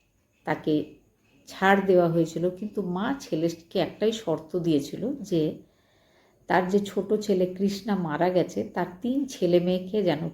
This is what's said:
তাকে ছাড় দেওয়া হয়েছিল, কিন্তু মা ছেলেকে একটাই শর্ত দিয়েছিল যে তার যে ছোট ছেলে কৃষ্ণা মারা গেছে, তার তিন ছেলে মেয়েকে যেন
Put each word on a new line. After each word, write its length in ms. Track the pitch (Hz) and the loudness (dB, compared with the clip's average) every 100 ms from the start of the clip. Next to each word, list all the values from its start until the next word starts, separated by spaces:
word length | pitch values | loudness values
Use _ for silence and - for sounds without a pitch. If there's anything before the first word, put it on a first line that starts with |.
| _ _ _ _ | _ _ _ _
তাকে 500 | - 151 160 151 - - _ _ _ _ - | -6 -4 0 0 -2 -12 _ _ _ _ -14
ছাড় 340 | - 190 202 190 | 0 4 4 6
দেওয়া 220 | 180 170 | 6 6
হয়েছিল, 420 | 165 160 165 180 | 2 0 0 -2
কিন্তু 320 | 180 208 220 | -4 -8 -6
মা 320 | 180 180 233 277 | -4 -2 -4 -4
ছেলেকে 580 | - 160 165 165 - 190 | -4 -2 -2 -2 -6 -2
একটাই 340 | 151 - 214 | -2 0 -2
শর্ত 440 | 226 - 156 - 180 | 0 -2 -4 -4 -2
দিয়েছিল 560 | 165 147 139 - 214 | 2 0 0 -6 -6
যে 440 | 294 202 170 156 - - _ _ _ _ _ _ _ - | -6 -2 0 0 -4 -14 _ _ _ _ _ _ _ 0
তার 220 | 175 185 | 2 4
যে 100 | 202 | 0
ছোট 360 | 202 208 190 | 0 -4 -2
ছেলে 320 | 214 214 185 185 | -2 0 0 0
কৃষ্ণা 500 | 185 196 202 233 196 | 0 -2 -2 -2 -2
মারা 320 | 165 151 175 | -2 0 2
গেছে, 420 | 185 - 196 - | 2 0 -2 -6
তার 120 | 190 175 - | -4 -6 -4
তিন 220 | 240 269 | -4 -2
ছেলে 360 | 262 - 175 175 | -4 -2 2 2
মেয়েকে 420 | 175 185 185 214 | 2 -2 -2 -2
যেন 280 | 180 151 165 | 0 0 -4